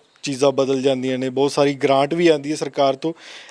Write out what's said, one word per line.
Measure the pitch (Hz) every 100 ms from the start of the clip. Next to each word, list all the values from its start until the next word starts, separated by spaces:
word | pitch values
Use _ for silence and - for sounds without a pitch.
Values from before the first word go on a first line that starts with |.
| _ _
ਚੀਜ਼ਾਂ | - 131 139
ਬਦਲ | 131 131 135
ਜਾਂਦੀਆਂ | 135 131 131 127
ਨੇ, | 131
ਬਹੁਤ | 127 143
ਸਾਰੀ | 151 143
ਗ੍ਰਾਂਟ | 139 139 135 143
ਵੀ | 170 175
ਆਉਂਦੀ | 151 143
ਹੈ | 151
ਸਰਕਾਰ | 147 147 135 135
ਤੋਂ। | 165 170 - - -